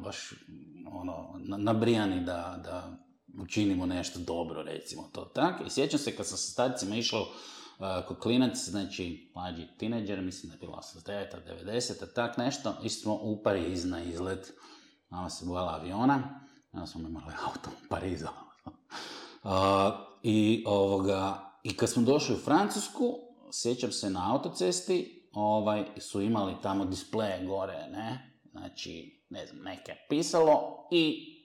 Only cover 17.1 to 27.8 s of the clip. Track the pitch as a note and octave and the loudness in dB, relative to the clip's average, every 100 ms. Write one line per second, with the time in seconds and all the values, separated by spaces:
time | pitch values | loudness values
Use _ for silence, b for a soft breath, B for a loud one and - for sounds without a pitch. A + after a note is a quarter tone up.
17.1 | D#2+ D2+ - - - - - - E2+ F#2 | -10 -10 -6 -6 -6 -10 -14 -6 -4 -2
18.1 | E2 D#2 - - - - - _ - - | -4 -6 -10 -16 -18 -18 -18 _ -14 -12
19.1 | - - - G#2 F#2+ G2 G2 G2 - - | -12 -16 -10 0 4 6 6 6 2 -8
20.1 | - A#2 G#2+ G#2+ A2+ G#2+ G2+ G2 G2 F#2+ | -4 4 6 6 6 4 6 6 4 4
21.1 | F#2+ F#2+ G2 - - A2+ - A#2 B2+ A#2 | 2 0 -2 -8 -8 -6 0 2 4 6
22.1 | D3 D3 G2 - D#3 G3+ G#3+ - - A#3+ | 6 4 0 4 4 4 0 -4 0 0
23.1 | - - - - - A#2 B2 A#2+ - G2+ | 0 -10 -20 -10 -2 0 0 0 -2 -2
24.1 | F#2 F#2 C3 F3 - F3+ F3 - F3+ - | 0 2 2 0 0 2 2 2 0 0
25.1 | - _ G#2+ G#2+ G#2+ G#2 G#2 - - - | -10 _ 0 2 4 4 2 -2 -8 -6
26.1 | G2+ G#2 A2+ F#2+ F2 G2+ G2 F#2+ F#2 - | 0 2 2 0 -2 -2 0 0 -4 -4
27.1 | A2 G#2+ F2+ F#2 F#2+ F#2+ E2 | -2 0 -2 -2 -2 -2 -6